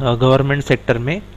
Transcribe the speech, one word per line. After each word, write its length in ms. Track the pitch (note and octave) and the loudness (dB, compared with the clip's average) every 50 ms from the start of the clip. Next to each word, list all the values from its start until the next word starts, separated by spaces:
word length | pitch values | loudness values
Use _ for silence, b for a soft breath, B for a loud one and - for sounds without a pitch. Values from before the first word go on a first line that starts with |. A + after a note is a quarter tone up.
अ, 140 | C#3 B2 A#2+ | -2 -2 0
government 480 | A#2 B2+ C3 C3 C3+ C3 C#3 C#3+ C#3+ | 2 4 4 4 4 2 0 -2 -2
sector 360 | C#3 - C#3 - - - B2 A#2 | 0 -2 -2 -2 0 -4 -4 -2
में 240 | A#2+ C3 E3 G#3 - - - | -2 -4 -6 -6 -8 -14 -20